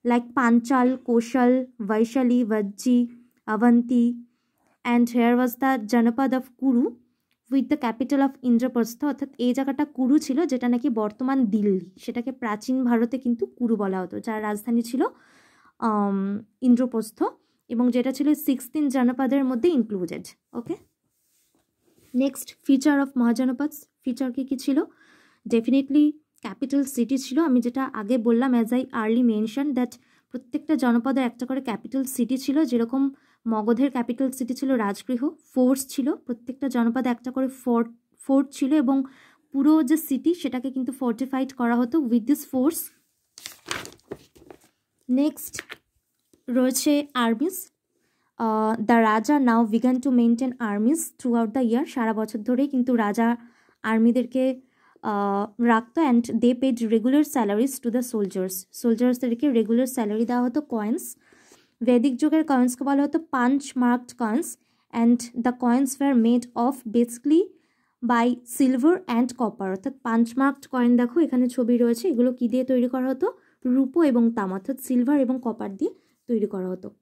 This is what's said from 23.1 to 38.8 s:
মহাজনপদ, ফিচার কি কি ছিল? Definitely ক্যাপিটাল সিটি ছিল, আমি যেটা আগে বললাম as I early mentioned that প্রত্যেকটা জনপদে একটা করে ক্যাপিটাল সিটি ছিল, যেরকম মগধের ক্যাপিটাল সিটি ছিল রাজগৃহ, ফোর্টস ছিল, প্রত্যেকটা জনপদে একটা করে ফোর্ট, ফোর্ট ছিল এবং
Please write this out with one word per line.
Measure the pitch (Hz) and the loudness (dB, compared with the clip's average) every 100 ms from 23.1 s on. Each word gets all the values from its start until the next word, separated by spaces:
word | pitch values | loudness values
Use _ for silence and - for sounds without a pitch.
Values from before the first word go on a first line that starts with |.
| 254 | 0
মহাজনপদ, | 233 233 254 247 302 - - _ | 0 2 -2 -2 -6 -6 -20 _
ফিচার | 269 240 262 | -8 -6 -6
কি | 240 | -6
কি | 269 262 | -6 -4
ছিল? | - 277 415 _ _ _ _ _ 208 | 0 0 -2 _ _ _ _ _ -2
Definitely | 226 226 269 269 285 302 294 _ _ | 0 2 0 2 2 2 0 _ _
ক্যাপিটাল | 220 196 262 277 | -14 -8 -2 -2
সিটি | 277 - 233 269 | -2 -2 -2 -2
ছিল, | 269 262 | -2 0
আমি | 330 247 | 2 2
যেটা | 233 262 | 0 -4
আগে | 262 - 202 254 | -6 -8 -2 0
বললাম | 226 233 269 | 2 2 4
as | 240 226 | 2 2
I | 247 | -2
early | 254 240 214 233 | -2 -4 0 2
mentioned | 247 214 220 269 294 | 2 2 -2 -4 -4
that | 247 247 - _ _ _ | -2 -4 -6 _ _ _
প্রত্যেকটা | 254 - 294 - 311 | -16 -10 -10 -2 0
জনপদে | 254 233 240 269 | 2 2 0 -2
একটা | 254 247 247 | -2 -4 -6
করে | 269 | -6
ক্যাপিটাল | 269 202 - 269 | -6 -8 -6 -6
সিটি | 262 - 226 262 | -6 -4 -4 -2
ছিল, | 269 277 | -2 0
যেরকম | 294 240 226 262 277 269 _ _ 226 | 0 0 0 0 -2 -4 _ _ -4
মগধের | 214 208 233 277 | -2 0 2 0
ক্যাপিটাল | 262 240 233 269 | 0 -4 -2 -4
সিটি | 262 240 | -4 -8
ছিল | 262 269 254 | -4 0 0
রাজগৃহ, | 202 202 - 247 285 330 _ | 0 -4 -6 -4 -4 -6 _
ফোর্টস | 254 254 262 - | 2 2 2 -2
ছিল, | - 262 | -4 -2
প্রত্যেকটা | 381 - 240 - 262 277 | -4 -6 -10 -10 -6 -4
জনপদে | 240 233 240 254 | 0 0 0 -2
একটা | 233 262 | -4 -6
করে | 262 262 | -4 -4
ফোর্ট, | 262 - 233 233 - _ _ | -4 -2 0 0 -8 _ _
ফোর্ট | - 269 277 | 0 0 0
ছিল | - 262 | -4 0
এবং | 311 | 2